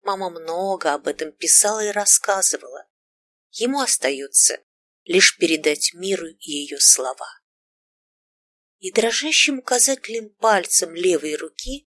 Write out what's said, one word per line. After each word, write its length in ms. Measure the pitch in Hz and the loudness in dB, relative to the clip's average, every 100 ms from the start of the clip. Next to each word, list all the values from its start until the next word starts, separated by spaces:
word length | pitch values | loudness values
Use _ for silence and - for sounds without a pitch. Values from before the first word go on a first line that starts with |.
Мама 260 | - 196 190 | -4 -4 -4
много 640 | 170 160 165 196 185 160 | -8 -8 -4 -2 -2 -2
об 140 | 147 - | -2 -4
этом 240 | 143 156 | -6 -10
писала 520 | _ 165 - 208 214 | _ 2 4 4 0
и 80 | 214 | -2
рассказывала. 960 | 208 202 - - 196 185 147 123 135 - _ _ _ _ _ _ | -2 2 2 2 0 0 -4 -10 -18 -20 _ _ _ _ _ _
Ему 320 | - 240 277 | -4 -2 -2
остается 800 | 262 - - 139 - - - - _ _ _ _ - | 0 0 0 -4 -2 2 2 0 _ _ _ _ 0
лишь 320 | 175 - - | 4 4 2
передать 580 | 170 160 156 147 - 170 | 0 2 0 0 -4 -4
миру 320 | 190 185 165 - | -4 -4 -6 -14
ее 380 | - 143 143 139 | -10 -8 -8 2
слова. 640 | - - 127 - - - _ _ _ _ _ _ _ _ _ _ _ _ _ _ | 4 4 2 -6 -12 -18 _ _ _ _ _ _ _ _ _ _ _ _ _ _
И 140 | 190 | -4
дрожащим 680 | 190 226 226 302 311 - 269 | 0 0 -2 0 2 2 0
указательным 720 | - 247 254 269 - 226 214 _ | -2 2 2 0 -4 -10 -10 _
пальцем 580 | 226 202 175 - 170 | 4 4 2 0 -2
левой 420 | 165 180 165 151 151 | -2 0 2 0 -6
руки 540 | 160 - - 277 _ | -8 -12 -10 -12 _